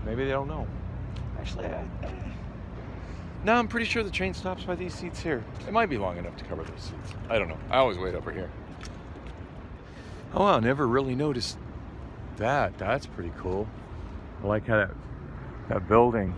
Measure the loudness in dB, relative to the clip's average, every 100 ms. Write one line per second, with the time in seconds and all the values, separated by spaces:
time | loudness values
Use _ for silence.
0 | -2 0 0 0 0 -4 -4 -6 -6 -6
1 | -6 -6 -4 -4 -6 -4 -4 -4 -6 -6
2 | -6 -6 -6 -8 -8 -10 -10 -8 -8 -10
3 | -8 -8 -10 -2 6 6 6 2 2 2
4 | 2 0 0 0 -4 -2 -2 -2 -2 -4
5 | -6 -4 0 0 -2 -8 0 4 4 4
6 | 0 0 -6 -8 -6 -6 -6 -8 -8 -8
7 | -8 -8 0 2 2 -4 2 6 6 4
8 | -2 -2 -4 -6 -6 -8 -12 -10 -10 -10
9 | -12 -12 -10 -12 -12 -12 -12 -12 -12 -14
10 | -12 -12 -4 4 8 8 6 6 6 6
11 | 4 2 2 2 -2 -6 -10 -10 -12 -12
12 | -12 -12 -12 0 2 4 2 0 0 0
13 | -2 -6 -6 -4 -2 0 -2 -6 -12 -10
14 | -10 -10 -10 -4 0 0 4 4 4 -2
15 | -10 -10 -10 -10 -10 -10 -2 -2 8 8
16 | 10 6 0